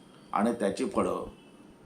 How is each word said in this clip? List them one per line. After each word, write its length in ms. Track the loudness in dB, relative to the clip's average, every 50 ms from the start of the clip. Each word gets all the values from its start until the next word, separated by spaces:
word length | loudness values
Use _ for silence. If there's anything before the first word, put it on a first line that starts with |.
| -20 -20 -20 -20 -10 -4 0
आणि 200 | 2 2 2 2
त्याची 360 | 2 0 0 0 0 -2 0
फळं 380 | 0 0 0 2 0 -2 -6 -8 -12 -16 -20 -20 -20 -20 -20 -20 -20 -20 -20